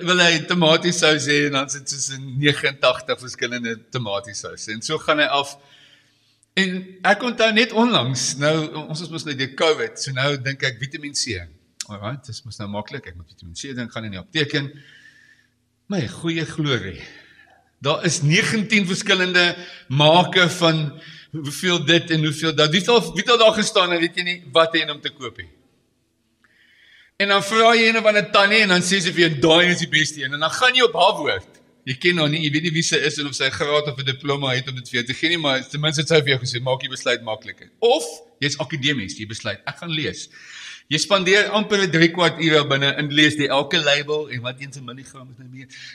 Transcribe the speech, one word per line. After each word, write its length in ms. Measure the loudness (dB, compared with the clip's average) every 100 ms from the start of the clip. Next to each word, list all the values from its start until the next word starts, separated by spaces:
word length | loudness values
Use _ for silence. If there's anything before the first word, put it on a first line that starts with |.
| 0
wil 160 | 4
hy 220 | 4 2 0
tomatiesous 760 | 2 4 4 2 2 2 2 2
hê 80 | 2 2
en 100 | -2
dan 120 | -4
sit 180 | -8 -10
soos 220 | -8 -8 -8
'n 200 | -8 0
negenentagtig 840 | 0 0 -4 2 0 0 -4 -8
verskillende 540 | -8 -8 -6 -6 -6 -8 _
tomatiesous. 800 | -8 -4 -6 -6 -12 -12 -14 -12
En 80 | -10
so 160 | -6 -6
gaan 220 | -2 0
hy 60 | 2
af. 320 | 0 -4 -10 _ _ _ _ _ _ _ _ _
En 160 | -2 -2 -2 -10 -4
ek 200 | 0 2
onthou 280 | 0 0 2
net 180 | 2 2
onlangs, 640 | 2 2 2 0 -2 -4 0
nou, 500 | 0 0 -2 -8 -8
ons 120 | -10
is 80 | -8
mos 160 | -10 -8
nou 100 | -6
deur 180 | -6
covid, 460 | 0 2 2 -2 -6
so 120 | -8
nou 260 | -2 -2 -2
dink 220 | -6 -4
ek 160 | -4 -4
Vitamiin 340 | -12 -10 -8
C. 240 | -6 -6 -6 -10 _ _ -16 -14
Alright, 380 | -10 -10 -10 -12
dis 160 | -16 -16
mos 120 | -12
nou 100 | -8
maklik, 400 | -8 -8 -12 -14
ek 80 | -18
moet 140 | -20
Vitamiin 260 | _ -18 -14
C 180 | -12
drink, 180 | -10 -10
gaan 140 | -10 -10
in 60 |
die 80 | -12
apteek 340 | -8 -4 -2
in. 180 | -2 -6 -14 -20 -20 -20 _ _ _ _ _ _ _ -6
My 140 | -4 -4
goeie 380 | -6 -4 -4 -4
glorie. 560 | -4 -2 -2 -4 -12 -18 -20 -20 _ _ _ _ _
Daar 260 | -2 0 0
is 160 | 0
negentien 680 | 2 2 2 -2 0 0 0
verskillende 680 | -4 0 0 2 4 2 0 -12 -18 -4
make 600 | 4 6 6 6 4 2
van 500 | 4 2 2 -2 -8 -20 -20 -14
hoeveel 540 | -10 -8 -4 -2 0 2
dit 260 | 2 2
en 140 | 0 0
hoeveel 300 | -2 -2 2
dat. 160 | 2
Wie 100 | 2
het 80 | 4
al, 120 | 2 2
wie 80 | -4
het 80 | 2
al 80 | 6
daar 160 | 6
gestaan 400 | 6 0 2 2
en 80 | 2
weet 160 | 0 -2
jy 60 |
nie 200 | -6 -8 0
wat 220 | 2 4
hy 80 | 2
in 100 | -2 -6
om 40 |
te 120 | -10
koop 240 | -10 -12 -12
nie? 140 | -20 _ _ _ _ _ _ _ _ _ _ _ _ _ _ _ _ -4
En 140 | 0
dan 80 | 0
vra 300 | 2 4 6
jy 140 | 6 4
een 100 | 4
of 80 | 4
ander 220 | 2 2
tannie 300 | 2 4 4
en 140 | 4 2
dan 80 | 2
sê 140 | 0
sy 80 | 0
vir 140 | 2
jou, 160 | 2 4
"Daai 300 | 6 6 6
is 80 | 2
die 100 | 0
beste 320 | 0 0 -4
een." 120 | -8
En 60 | -4
dan 120 | -4
gaan 240 | 2 2 4
jy 80 | 2
op 80 |
haar 220 | 4 2 2
woord. 440 | -2 -4 -6 _ _ _
Jy 120 | -10 -2
ken 200 | 0 2
haar 120 | 0
nie, 140 | 0
jy 80 | 0
weet 120 | -2
nie 80 | -2
wie 120 | -2
sy 120 | 0 0
is 220 | -2 -4
en 100 | -8
of 60 |
sy 120 | -2 -4
'n 60 |
graad 360 | -2 0 0 -2
of 100 | -6
'n 80 | -6
diploma 480 | -6 -4 -4 -2
het 160 | -4 -6
om 60 | -12
dit 140 | -6
vir 100 | -6
jou 60 | -4
te 80 |
gee 160 | -4 -2
nie, 80 | 0
maar 300 | 0 -2 -4
ten 120 | -4
minste 200 | -4 -2
het 80 | 2
sy 120 | 2
vir 160 | 2 -2
jou 20 |
gesê, 220 | -2 -6
"Maak 180 | -4 -4
die 100 | -4
besluit 340 | -6 -2 -2
makliker." 460 | -4 -10 -10 -20 -20 -2
Of 240 | 2 2 0 -14 -20 -6
jy's 180 | -6 -4
akademies, 600 | -6 -2 -2 -2 -6 -10
jy 80 | -12
besluit, 340 | -8 -8 -8 -12
"Ek 120 | -12
gaan 120 | -8
lees." 400 | -6 -6 -8 -16 -20 -20 -18 -18 -18 -4
Jy 80 | -2
spandeer 520 | 2 2 4 4 4
amper 320 | 0 0 0
'n 100 | 2
drie 200 | 4 4
kwart 280 | 4 0 2
ure 280 | 2 4 2
binne 280 | 0 0 -2
in 140 | -2
lees 240 | 4 2 2
die 120 | 0
elke 300 | 0 0 0
label 520 | 2 0 0 -4 -4
en 120 | -10
wat 200 | -10 -12
een 100 | -16
se 100 | -16
milligram 480 | -16 -16 -18 -20 -20
is 60 | -20
nou 120 | -20
meer. 180 | -20 -20 -20 -20